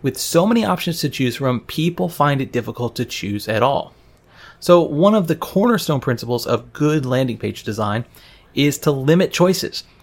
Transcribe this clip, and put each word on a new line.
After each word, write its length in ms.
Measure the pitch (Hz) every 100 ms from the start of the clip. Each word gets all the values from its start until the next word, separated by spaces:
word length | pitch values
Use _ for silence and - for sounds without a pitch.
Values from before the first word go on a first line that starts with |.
"With 160 | 135 -
so 280 | - 170 196
many 200 | 233 214
options 340 | 180 - -
to 80 | 139
choose 280 | - 127 -
from, 240 | 135 120
people 500 | - - 165 170 180
find 320 | - 143 139
it 100 | 135
difficult 420 | 120 117 110 117 -
to 100 | 123
choose 420 | - 101 101 -
at 140 | 110
all." 320 | 127 139 - _ _ _ _ - - -
So 240 | - 175
one 320 | 165 147 196
of 140 | 214 165
the 80 | 160
cornerstone 640 | - 190 240 220 - 143
principles 460 | 135 117 117 120 -
of 280 | 117 123
good 320 | - 151 156 127
landing 320 | 131 131 107
page 240 | 104 101
design 420 | - 107 104 107 - - - - _
is 220 | - 143 139
to 120 | 156
limit 420 | 139 135 170 190
choices 520 | - 180 185 - - - _